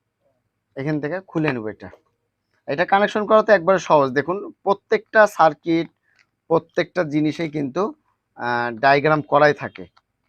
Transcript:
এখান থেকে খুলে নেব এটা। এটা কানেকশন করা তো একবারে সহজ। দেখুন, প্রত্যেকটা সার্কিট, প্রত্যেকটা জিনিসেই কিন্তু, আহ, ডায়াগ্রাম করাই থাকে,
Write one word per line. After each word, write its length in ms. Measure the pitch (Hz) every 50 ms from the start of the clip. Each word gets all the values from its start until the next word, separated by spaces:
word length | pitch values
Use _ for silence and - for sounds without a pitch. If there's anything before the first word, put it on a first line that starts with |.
| _ _ _ _ _ _ _ _ _ _ _ _ _ _ - 139
এখান 180 | 135 151 156 147
থেকে 180 | 139 147 170 190 190 _
খুলে 220 | - 165 151 151
নেব 140 | 131 120 107 107
এটা। 220 | 95 _ 101 90 - _ _ _ _ _ _ _ _ _ _ _ _ _ _ -
এটা 160 | 139 151 180
কানেকশন 380 | - 196 196 208 185 - 214 208
করা 160 | 214 220 220 214
তো 80 | 220 208
একবারে 260 | 185 160 180 190 175
সহজ। 280 | - - 170 147 139 135
দেখুন, 260 | 123 143 139 156 180 202 - - - _
প্রত্যেকটা 600 | - 190 202 - _ - 226 202 - _ - 220 208 196
সার্কিট, 600 | - - 160 160 147 _ - 165 165 165 165 - _ _ _ _ _ _ _ _ _ _ _ -
প্রত্যেকটা 520 | 160 160 - _ - 180 170 170 - 185 175
জিনিসেই 460 | 147 139 156 151 151 143 - 170 156
কিন্তু, 320 | 147 156 143 131 123 175 202 269 302 _ _ _ _ _ _ _ _ -
আহ, 320 | 120 120 120 120 120 120 117 110
ডায়াগ্রাম 420 | 135 139 139 143 139 156 156 151
করাই 320 | 143 - 143 143 151 147 139
থাকে, 320 | - 135 104 _ - 90 - _ _ _ _ _ _ _